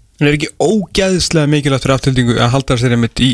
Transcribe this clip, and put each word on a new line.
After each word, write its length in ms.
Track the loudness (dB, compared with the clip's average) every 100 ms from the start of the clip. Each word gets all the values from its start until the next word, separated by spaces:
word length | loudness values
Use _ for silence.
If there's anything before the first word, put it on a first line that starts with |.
| _ -2
En 80 | 0
er 60 | 0
ekki 140 | -4 -2
ógeðslega 880 | 0 0 -2 -2 -2 -2 0 0 2
mikilvægt 380 | 0 0 0 0
fyrir 100 | 0
Aftureldingu 400 | 0 0 0 2
að 80 | 0 0
halda 180 | -2 0
sér 220 | 0 0
einmitt 240 | 0 0
í, 80 | 0